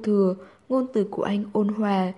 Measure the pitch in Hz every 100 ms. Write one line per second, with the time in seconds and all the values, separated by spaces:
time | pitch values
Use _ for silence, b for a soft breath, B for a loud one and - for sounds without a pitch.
0 | 214 202 190 190 B B - 262 254 226
1 | 196 - - 202 208 214 208 214 208 196
2 | 185